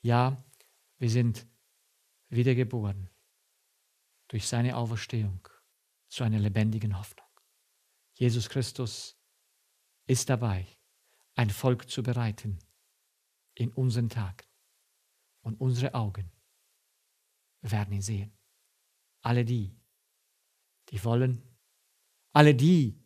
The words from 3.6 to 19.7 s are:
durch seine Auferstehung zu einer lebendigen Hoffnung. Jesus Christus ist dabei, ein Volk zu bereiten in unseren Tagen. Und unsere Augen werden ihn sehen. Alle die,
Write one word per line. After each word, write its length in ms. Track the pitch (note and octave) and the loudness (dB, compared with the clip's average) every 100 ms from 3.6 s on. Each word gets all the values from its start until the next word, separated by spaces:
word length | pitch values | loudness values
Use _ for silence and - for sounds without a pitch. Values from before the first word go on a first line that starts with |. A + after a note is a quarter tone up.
| _ _ _ _ _ _ _ | _ _ _ _ _ _ _
durch 180 | A2 - | -6 -2
seine 300 | A#2+ A#2+ A#2+ | 0 0 -2
Auferstehung 720 | A#2 A2+ - A#2 G#2 F#2 - _ _ _ _ _ _ | -4 -6 -4 -4 -4 -6 -14 _ _ _ _ _ _
zu 160 | - | -4
einer 140 | A#2 G#2+ | 0 2
lebendigen 600 | G#2 G#2 G#2+ G#2+ A2 F#2+ | 2 2 0 0 -4 -4
Hoffnung. 280 | G#2+ - _ _ _ _ _ _ _ _ _ | -8 -18 _ _ _ _ _ _ _ _ _
Jesus 360 | _ B2 A#2 G#2 | _ 0 2 -2
Christus 680 | C#3 A#2 - A#2 - - _ _ _ _ _ _ _ _ _ - | -4 -6 -6 -8 -8 -16 _ _ _ _ _ _ _ _ _ -2
ist 220 | B2+ - | 0 0
dabei, 380 | B2 A#2+ F#2+ F#2 _ _ _ _ _ _ | 0 0 -2 -6 _ _ _ _ _ _
ein 160 | - A2+ | -2 0
Volk 400 | G2+ C3 A#2+ - | 2 0 0 -4
zu 120 | - | -6
bereiten 560 | A#2+ A#2+ A2+ G#2+ G#2+ F2+ _ _ _ _ _ _ _ _ _ | -4 -2 -2 -4 -8 -8 _ _ _ _ _ _ _ _ _
in 180 | - A#2 | -6 -6
unseren 380 | - B2+ A#2 A#2 | -2 -2 0 -2
Tagen. 360 | A#2 F#2+ F#2 _ _ _ _ _ _ _ _ _ _ | -4 -8 -10 _ _ _ _ _ _ _ _ _ _
Und 200 | A2+ G#2+ | -10 -4
unsere 340 | C3 A#2+ C3+ | -2 0 -2
Augen 360 | B2 G#2+ G2+ F2 _ _ _ _ _ _ _ _ _ _ _ _ _ | -2 -4 -6 -12 _ _ _ _ _ _ _ _ _ _ _ _ _
werden 340 | A2 A2 G2 | -4 -4 -2
ihn 80 | G2+ | -6
sehen. 300 | G2 G2+ G#2 _ _ _ _ _ _ _ _ _ | -4 -6 -8 _ _ _ _ _ _ _ _ _
Alle 220 | A#2+ A#2+ | -2 0
die, 320 | A#2 A#2+ F#2+ | 0 -2 -4